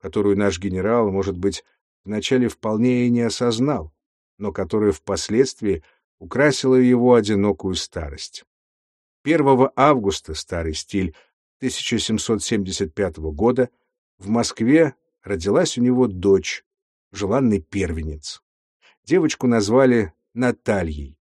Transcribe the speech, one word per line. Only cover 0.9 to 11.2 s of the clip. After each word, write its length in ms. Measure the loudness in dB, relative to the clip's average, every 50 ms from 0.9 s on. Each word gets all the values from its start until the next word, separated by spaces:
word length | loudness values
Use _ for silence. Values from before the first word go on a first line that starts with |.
| 0 2 0 0
может 260 | 0 -2 -2 -4 -4
быть, 280 | -2 -4 -4 -4 -4 _ _ _ _ _ _ _ _ _
вначале 420 | -8 -8 -6 -2 0 0 2 2
вполне 600 | 0 -2 _ -6 -4 -2 0 2 2 2 2 2
и 40 | 2
не 120 | 2 0 0
осознал, 680 | -2 -2 -2 -2 -2 0 0 0 -2 -2 -4 -6 -10 _ _ _ _ _ _ _ _ _ _
но 140 | -8 -8 -6
которая 400 | -6 -6 -2 -2 2 2 2 0
впоследствии 920 | 0 _ -6 -4 -4 -4 -2 2 2 2 2 0 _ -4 -4 -4 -4 _ _ _ _ _ _ _ _
украсила 560 | -18 -10 -2 2 2 2 2 2 2 4 4
его 380 | 6 6 6 4 4 6 6 6
одинокую 600 | 4 4 2 0 2 2 0 0 -2 -4 -6 -4
старость. 720 | -4 -8 -8 _ -10 -10 -10 -12 -14 -16 -16 _ -20 -20 _ _ _ _ _ _ _ _ _ _ _ _ _ _ _ _
Первого 500 | 0 2 2 4 4 6 6 4 2 _
августа, 600 | 2 4 4 4 4 2 -2 -4 -4 _ -10 -12
старый 400 | -12 -10 _ -6 -6 -4 -4 -6
стиль, 420 | -8 -10 _ -4 -2 -2 -2 -6 _